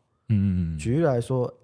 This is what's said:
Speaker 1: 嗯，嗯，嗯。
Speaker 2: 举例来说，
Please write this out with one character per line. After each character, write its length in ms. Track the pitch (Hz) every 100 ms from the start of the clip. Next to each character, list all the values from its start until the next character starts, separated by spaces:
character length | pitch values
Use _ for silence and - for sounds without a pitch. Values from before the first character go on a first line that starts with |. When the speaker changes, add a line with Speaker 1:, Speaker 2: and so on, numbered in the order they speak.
| _ _ -
Speaker 1:
嗯， 480 | 107 98 90 82 80
嗯， 0 |
嗯。 20 |
Speaker 2:
举 200 | 92 135
例 40 |
来 180 | 165 123
说， 320 | 117 131 123 -